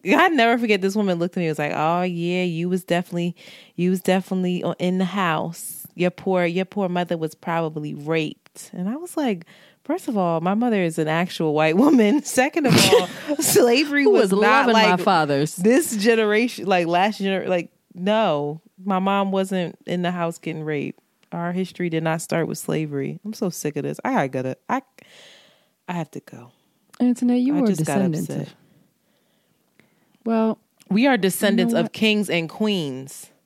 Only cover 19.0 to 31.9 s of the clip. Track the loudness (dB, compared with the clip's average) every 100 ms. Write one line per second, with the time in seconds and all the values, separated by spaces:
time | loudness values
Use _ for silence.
19 | 0 0 0 -2 -2 -2 -4 -8 -8 -4
20 | -4 -2 -6 -6 -10 -8 -6 -6 -6 -12
21 | _ _ _ -8 -6 -4 -6 -4 -4 -2
22 | -2 -4 -2 -2 -2 -6 -4 -4 -4 -6
23 | -6 -8 -12 -6 -6 -4 -8 -6 -8 -6
24 | -4 -2 -2 -4 -6 -8 -6 -6 _ -20
25 | -20 -20 -20 -20 _ _ _ _ -10 -10
26 | -8 -12 -16 -20 -20 _ _ _ _ -2
27 | 0 2 2 2 2 2 2 0 0 0
28 | 0 -2 -6 -8 -10 -14 _ _ _ _
29 | _ _ _ _ _ _ _ _ _ _
30 | _ _ -2 0 0 -2 _ _ _ 2
31 | 4 4 2 2 2 2 2 2 -2